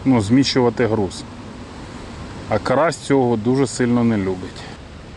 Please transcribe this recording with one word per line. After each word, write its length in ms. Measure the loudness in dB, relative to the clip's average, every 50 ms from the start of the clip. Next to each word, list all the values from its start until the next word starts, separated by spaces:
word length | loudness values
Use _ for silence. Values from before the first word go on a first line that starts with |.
| 2
ну, 160 | 2 4 4
зміщувати 680 | 4 4 4 4 4 4 2 2 2 2 2 2 0
груз. 380 | 2 2 0 0 -2 -4 -8 -14 -14 -14 -14 -14 -14 -16 -16 -16 -16 -16 -16 -16 -14 -14 -14 -14 -14 -14 -14 -14 -12 -12 -12 -4 -2
А 100 | -2 0
карась 380 | 2 2 2 4 4 2 2
цього 400 | -2 0 2 4 4 4 4 2
дуже 300 | 2 2 2 2 2 2
сильно 380 | 0 0 0 2 2 4 4 4
не 120 | 4 2
любить. 460 | 2 0 -2 -2 -4 -8 -10 -12 -14 -14 -14 -16 -16 -16 -18 -18 -18 -18 -18 -16